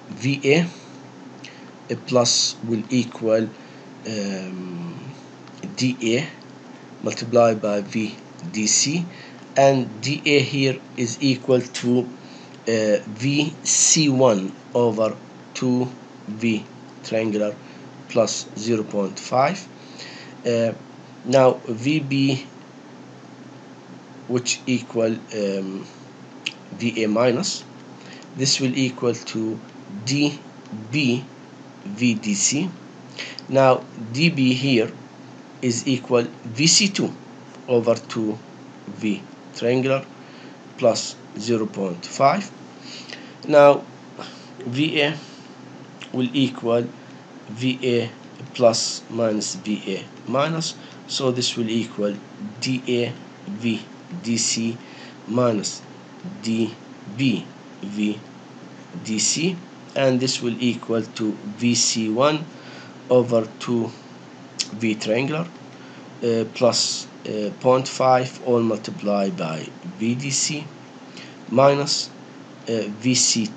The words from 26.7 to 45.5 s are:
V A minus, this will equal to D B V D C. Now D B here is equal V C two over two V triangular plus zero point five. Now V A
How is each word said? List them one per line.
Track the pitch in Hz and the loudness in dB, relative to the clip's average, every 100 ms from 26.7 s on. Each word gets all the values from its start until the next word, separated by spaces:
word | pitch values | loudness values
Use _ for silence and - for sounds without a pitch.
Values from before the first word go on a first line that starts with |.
V | - 120 117 | -4 -2 0
A | 110 | 0
minus, | 107 127 117 196 - - - - - - - - - | 4 4 4 0 -6 -10 -18 -20 -18 -18 -18 -12 -2
this | 135 - | 0 2
will | 131 131 | 2 2
equal | 131 127 123 | 0 0 -2
to | 113 - 113 110 110 - - - 101 117 | -2 -4 -4 -4 -4 -10 -18 -14 -10 -2
D | 139 147 147 - - - 107 110 | 2 2 0 -12 -18 -14 -12 -4
B | 127 131 123 135 - - - - - 98 | 0 2 2 -2 -16 -20 -20 -20 -16 -12
V | 104 123 | 0 2
D | 107 107 | 2 0
C. | 98 - 135 180 - - - - - - - - | 0 2 0 -2 -6 -16 -18 -16 -14 -12 -12 0
Now | 135 135 127 - - 113 | 6 6 6 2 -12 -6
D | 123 165 | 2 2
B | 139 127 | 4 4
here | 127 139 120 110 - - - - - - - | 4 4 4 2 -2 -18 -20 -20 -18 -20 -4
is | 127 113 139 | -2 0 0
equal | 123 - 120 110 - 120 | -2 2 2 2 -4 -8
V | 113 160 | 0 4
C | - 196 | 4 4
two | - 110 - - - - - - | 2 -2 -4 -16 -18 -18 -12 0
over | 123 117 117 | 2 4 2
two | - 120 110 113 - - - - - | 0 -4 -2 -4 -10 -20 -20 -18 -14
V | 104 110 98 - - - | -4 -2 -2 -6 -18 -16
triangular | - 117 127 131 135 - - - - - - - - | -4 2 2 4 0 -2 -16 -20 -18 -18 -18 -18 2
plus | 117 113 - - - - | 4 4 0 -10 -14 -6
zero | 107 113 104 | 0 2 0
point | 101 95 87 - | -2 -4 -4 -6
five. | - 139 190 202 - - - - - - - - - - | 4 4 4 -2 -10 -18 -18 -16 -16 -14 -16 -16 -10 6
Now | 147 143 139 - - - - - - - - 127 | 10 10 10 2 -18 -18 -14 -14 -16 -18 -12 -6
V | 123 156 151 | 0 0 2
A | 147 156 - - - | 0 0 -10 -18 -20